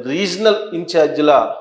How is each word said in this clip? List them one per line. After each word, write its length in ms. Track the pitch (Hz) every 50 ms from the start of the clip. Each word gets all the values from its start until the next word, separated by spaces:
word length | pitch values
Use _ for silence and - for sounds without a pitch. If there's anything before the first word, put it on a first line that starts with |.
| 117 127
రీజనల్ 480 | 143 175 202 185 175 190 220 220 208 - - - -
ఇన్ఛార్జీల 540 | 165 175 - - 165 151 - - 151 151 147 143 127 113 - - -